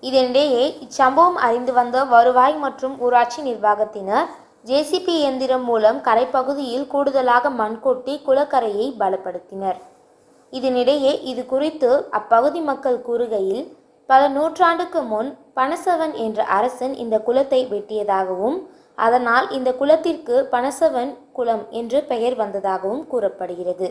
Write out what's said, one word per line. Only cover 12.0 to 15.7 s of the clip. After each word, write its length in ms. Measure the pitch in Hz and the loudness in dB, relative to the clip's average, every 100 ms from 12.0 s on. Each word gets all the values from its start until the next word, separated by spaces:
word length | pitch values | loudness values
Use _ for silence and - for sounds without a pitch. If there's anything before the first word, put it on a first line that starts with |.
| - - | 0 -6
அப்பகுதி 420 | - 233 269 330 311 | 2 4 4 0 -4
மக்கள் 320 | 262 262 240 233 | -4 -2 -4 -2
கூறுகையில், 540 | 233 240 214 190 208 330 - _ _ _ | -4 -2 -2 -2 -4 -8 -14 _ _ _
பல 120 | 262 285 269 | 6 6 2
நூற்றாண்டுக்கு 640 | 311 311 349 330 349 330 247 | -2 2 2 2 -2 -4 -2
முன் 180 | 214 247 277 _ - | -4 -4 -8 _ -4
பனசவன் 580 | 262 | -2